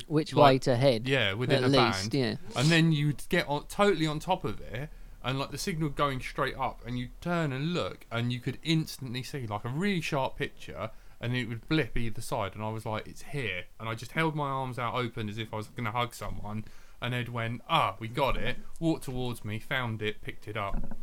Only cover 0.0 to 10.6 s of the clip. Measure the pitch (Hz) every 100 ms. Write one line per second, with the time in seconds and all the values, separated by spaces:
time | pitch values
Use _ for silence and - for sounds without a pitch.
0 | - 151 156 139 143 135 - 120 139 113
1 | 127 135 104 101 127 143 127 139 123 95
2 | 101 139 117 - - - 151 165 165 151
3 | 147 - - 180 139 147 - - 202 165
4 | 156 151 170 180 120 85 71 113 151 -
5 | - - 120 135 135 - - 156 156 143
6 | 143 127 - - 135 135 123 - 117 123
7 | 123 - 175 170 156 131 156 175 92 -
8 | - 117 120 123 131 - 151 160 151 -
9 | 131 127 123 143 113 107 120 143 208 185
10 | 156 147 131 - 135 -